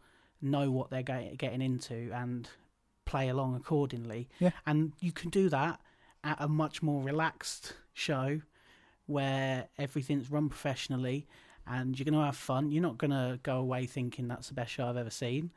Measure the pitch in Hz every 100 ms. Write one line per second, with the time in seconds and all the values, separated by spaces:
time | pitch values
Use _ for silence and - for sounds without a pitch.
0 | - _ _ _ 135 143 139 127 131 131
1 | 131 131 - - 131 123 131 127 - 117
2 | 117 120 123 123 123 - _ _ _ _
3 | - 139 135 127 131 127 - 151 139 123
4 | 117 110 127 - 180 - - 151 156 -
5 | 175 - 170 196 190 139 160 - - _
6 | - _ 151 156 147 151 151 - 156 143
7 | 135 151 160 - - - - - - -
8 | - 139 131 151 - _ - - _ _
9 | - 143 135 135 135 131 - - 143 151
10 | 131 143 131 147 151 - 147 135 - 127
11 | 127 139 - - - - - 127 127 131
12 | 139 151 147 135 - 131 147 151 175 117
13 | 147 139 127 123 - 127 127 127 127 -
14 | 123 - 120 120 - 135 117 - 123 123
15 | 113 - 123 131 170